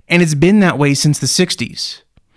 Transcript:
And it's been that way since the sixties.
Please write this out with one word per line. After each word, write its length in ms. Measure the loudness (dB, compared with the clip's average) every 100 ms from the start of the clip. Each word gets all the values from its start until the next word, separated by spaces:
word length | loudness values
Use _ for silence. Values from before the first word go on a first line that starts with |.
| _
And 140 | 0
it's 120 | 2
been 260 | 2 2 4
that 180 | 2 2
way 160 | 0
since 240 | 0 0 0
the 80 | -2
sixties. 760 | -2 -2 -4 -8 -10 -14 -14 _ _ _